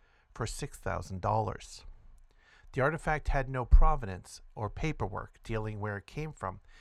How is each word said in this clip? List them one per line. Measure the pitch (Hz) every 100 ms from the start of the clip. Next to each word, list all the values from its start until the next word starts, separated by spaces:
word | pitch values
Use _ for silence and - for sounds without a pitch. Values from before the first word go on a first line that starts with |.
| _ _ _
for | - 113
six | - 147 -
thousand | 95 87 92 95
dollars. | 104 110 104 - - - - - - - - _ - - -
The | 135
artifact | 135 160 - 151 -
had | 143 131
no | 131 120
provenance | - 160 143 107 90 - - - -
or | 104
paperwork | - 160 147 104 101 110 -
dealing | - 113 107 104
where | 104 101
it | -
came | - 156
from | - 95 - - -